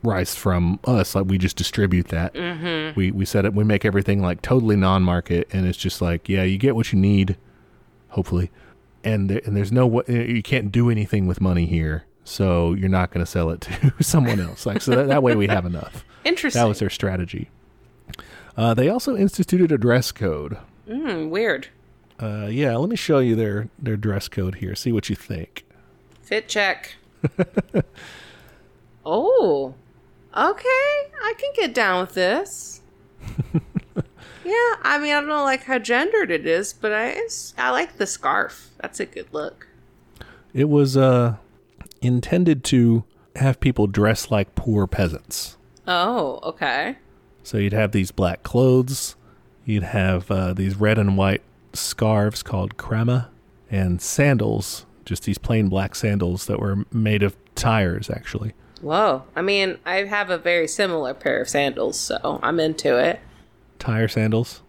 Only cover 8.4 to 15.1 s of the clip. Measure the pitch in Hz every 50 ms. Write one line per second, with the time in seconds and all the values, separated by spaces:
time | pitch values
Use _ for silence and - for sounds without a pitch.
8.4 | 87 85 - - - - - _ _ _ _ _ - 113 110 104 98 95 98 117
9.4 | - - 104 104 101 98 110 127 127 123 113 120 - - 120 117 117 117 120 117
10.4 | 101 - - - 107 104 101 123 120 120 117 107 104 - - 104 95 90 90 -
11.4 | 98 92 87 85 85 82 87 82 80 78 78 80 - _ _ _ _ - - -
12.4 | 101 95 87 85 85 82 87 98 98 95 95 92 90 90 - 87 87 - - 92
13.4 | 85 82 82 82 - - 95 - - 139 - - - - - 160 131 120 117 101
14.4 | 90 82 - - - 117 101 104 - - 117 123 143 139